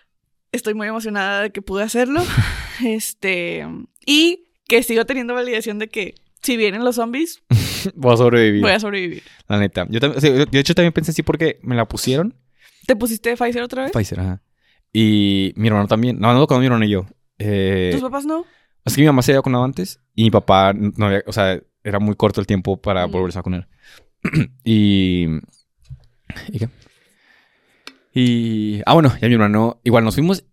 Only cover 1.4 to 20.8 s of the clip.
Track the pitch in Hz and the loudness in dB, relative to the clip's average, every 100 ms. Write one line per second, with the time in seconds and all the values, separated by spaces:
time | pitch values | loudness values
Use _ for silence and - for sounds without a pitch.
1.4 | 208 202 196 196 214 233 247 302 349 - | -6 -8 -8 -6 -4 -2 -2 -2 -2 -2
2.4 | - - - - 240 220 - - 190 180 | -2 -4 -10 -6 -4 -4 -6 -8 -4 -4
3.4 | 170 170 156 170 - _ - 294 330 359 | -4 -8 -10 -14 -18 _ 0 2 2 0
4.4 | _ _ - 233 233 226 226 269 240 247 | _ _ 0 0 2 0 0 -4 -6 -6
5.4 | 247 220 220 208 214 220 180 - _ _ | -4 -6 -6 -8 -8 -8 -10 -12 _ _
6.4 | - 240 208 196 247 240 233 254 339 - | -4 0 0 0 -2 -2 -4 -4 -6 -6
7.4 | - 107 - - 190 - 135 117 120 120 | 0 2 2 -6 -8 -2 2 4 6 6
8.4 | 110 104 104 196 214 202 180 135 - - | 4 4 2 0 -2 -6 -8 -10 -16 -16
9.4 | - 104 101 - 87 113 139 135 147 131 | -4 -2 -2 -2 -4 -2 -2 2 2 2
10.4 | 143 135 139 170 170 160 156 156 - 156 | 2 2 2 2 2 2 -4 -4 -2 0
11.4 | 160 - - 120 110 101 - 135 202 - | -2 -4 -4 -2 -2 -2 -2 0 -2 -6
12.4 | _ _ _ _ - 240 233 220 233 240 | _ _ _ _ -2 0 -2 -4 -4 -4
13.4 | 240 240 240 254 262 117 101 - 92 95 | -4 -4 -8 -8 -6 -4 -4 -4 -6 -6
14.4 | _ _ _ _ _ 110 110 107 101 98 | _ _ _ _ _ 0 4 4 2 0
15.4 | 95 98 110 104 101 107 123 113 107 123 | -2 -2 0 0 0 0 0 0 2 4
16.4 | 156 131 127 117 107 98 95 _ _ - | 4 2 2 2 2 0 -4 _ _ -10
17.4 | 104 101 95 95 90 90 254 277 285 320 | -4 0 0 0 0 -2 -4 -6 -4 -6
18.4 | 349 _ _ _ - - 151 135 127 135 | -8 _ _ _ -4 4 4 6 4 2
19.4 | 135 123 127 139 185 - _ - 113 104 | 2 0 -2 -4 -10 -12 _ 2 4 4
20.4 | - 95 95 101 | 4 4 4 2